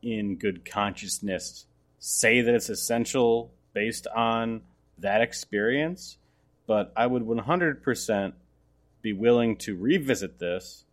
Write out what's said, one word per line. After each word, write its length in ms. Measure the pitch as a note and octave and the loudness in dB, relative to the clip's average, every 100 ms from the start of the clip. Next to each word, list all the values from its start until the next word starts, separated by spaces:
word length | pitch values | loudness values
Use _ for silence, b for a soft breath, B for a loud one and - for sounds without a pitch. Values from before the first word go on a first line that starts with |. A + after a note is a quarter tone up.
in 340 | A#2+ A2 G2+ F2 | -4 -2 -2 -2
good 280 | G#2 F2 | -2 -4
consciousness, 1000 | - G#2 G2+ F#2 G2 - G2+ F#2 - - - _ _ _ | -6 0 0 -2 -8 -6 -4 -4 -6 -16 -20 _ _ _
say 420 | - - A2+ A#2+ | -6 2 4 4
that 120 | A#2 | 4
it's 160 | A#2+ - | 2 0
essential 800 | G2+ - A#2 A#2 C3+ A#2 A#2 A#2 _ _ | -6 -2 0 0 2 4 2 -2 _ _
based 340 | G#2+ A2 A2+ - | -2 -2 -4 -6
on 540 | A2+ A2+ A2+ A2+ A2+ - _ _ - | 0 0 2 -2 -6 -12 _ _ -6
that 220 | G2 G#2 | 0 2
experience, 960 | A#2+ - - G3+ D#3 C3+ D#3+ F3+ - - _ _ _ _ - | 2 -2 -6 0 0 0 -2 -6 -14 -20 _ _ _ _ 0
but 240 | G#2+ G2 - | 0 0 0
I 120 | B2 | 0
would 160 | B2+ | 0
one 140 | A2+ A#2 | -2 -4
hundred 420 | G#2+ F3+ E3+ C3+ | 0 0 0 0
percent 520 | - A#2+ - G#2 G2 - _ _ _ _ _ _ | -2 -2 0 0 -2 -8 _ _ _ _ _ _
be 120 | A2 | -6
willing 420 | G2 A#2 A#2+ A#2 G#2+ | 0 4 4 4 0
to 180 | - F#2 | -6 -4
revisit 640 | G#2+ F3+ C#3 A2+ F#2+ - | 0 0 2 -2 -2 -6
this 440 | F2 F2+ - - _ | -4 -4 -8 -20 _